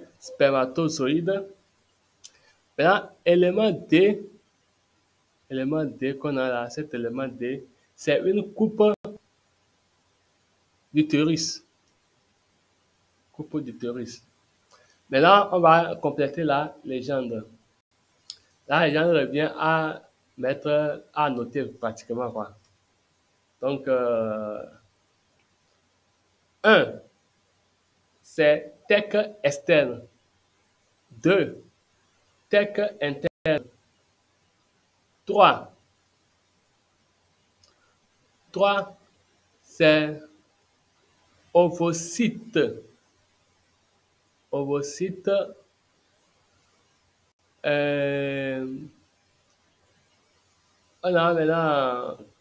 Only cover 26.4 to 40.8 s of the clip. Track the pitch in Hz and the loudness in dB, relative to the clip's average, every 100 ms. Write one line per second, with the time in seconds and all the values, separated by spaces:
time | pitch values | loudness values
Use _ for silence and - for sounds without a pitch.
26.4 | _ _ 208 196 131 - - _ _ _ | _ _ 6 6 4 -4 -18 _ _ _
27.4 | _ _ _ _ _ _ _ _ - - | _ _ _ _ _ _ _ _ -10 2
28.4 | 151 - - - - 208 208 208 214 - | 4 4 0 -8 0 0 2 -2 -2 -2
29.4 | 143 - - 156 131 117 - _ _ _ | -2 0 2 4 4 -2 -14 _ _ _
30.4 | _ _ _ _ _ _ _ 117 160 190 | _ _ _ _ _ _ _ -4 0 2
31.4 | 123 - - _ _ _ _ _ _ _ | 0 -6 -20 _ _ _ _ _ _ _
32.4 | - 202 202 208 208 - 147 139 165 _ | -2 0 0 -2 -4 -4 -6 -4 -6 _
33.4 | 160 151 120 _ _ _ _ _ _ _ | -2 -2 -4 _ _ _ _ _ _ _
34.4 | _ _ _ _ _ _ _ _ - 202 | _ _ _ _ _ _ _ _ -2 6
35.4 | 175 120 - _ _ _ _ _ _ _ | 6 6 -4 _ _ _ _ _ _ _
36.4 | _ _ _ _ _ _ _ _ _ _ | _ _ _ _ _ _ _ _ _ _
37.4 | _ _ _ _ _ _ _ _ _ _ | _ _ _ _ _ _ _ _ _ _
38.4 | _ 180 202 202 196 - _ _ _ _ | _ 0 2 0 -4 -12 _ _ _ _
39.4 | _ _ _ - 156 156 151 151 - _ | _ _ _ 2 4 4 0 -8 -16 _
40.4 | _ _ _ _ | _ _ _ _